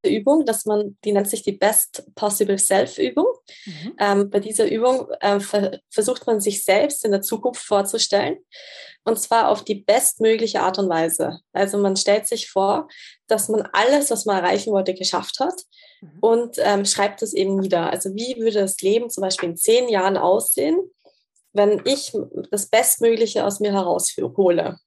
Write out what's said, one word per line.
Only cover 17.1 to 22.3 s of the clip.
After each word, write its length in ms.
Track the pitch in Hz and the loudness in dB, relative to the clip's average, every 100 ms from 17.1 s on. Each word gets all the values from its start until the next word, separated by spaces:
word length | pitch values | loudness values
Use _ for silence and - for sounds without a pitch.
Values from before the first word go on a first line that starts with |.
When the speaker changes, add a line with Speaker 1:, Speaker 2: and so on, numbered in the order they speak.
| 202 | -2
Speaker 1:
es 100 | 214 | -6
eben 240 | - 190 196 | -2 0 0
nieder. 340 | 190 175 160 | 0 0 0
Also 240 | 160 190 | -2 -4
wie 220 | 196 240 247 | -6 -6 -2
würde 220 | 226 208 | 0 2
das 200 | 196 - | -2 0
Leben 260 | 190 220 233 | 0 0 -2
zum 140 | - | -4
Beispiel 260 | 190 185 175 | -4 -2 -4
in 80 | 170 | -2
zehn 320 | - 233 247 | 2 2 2
Jahren 300 | 202 190 196 | 2 2 2
aussehen, 580 | 175 202 220 - 285 339 381 _ _ _ _ _ _ | 2 2 0 -2 0 0 -2 _ _ _ _ _ _
wenn 260 | 202 202 208 - | 2 2 2 0
ich 260 | 277 - 214 - | -2 -2 -6 -6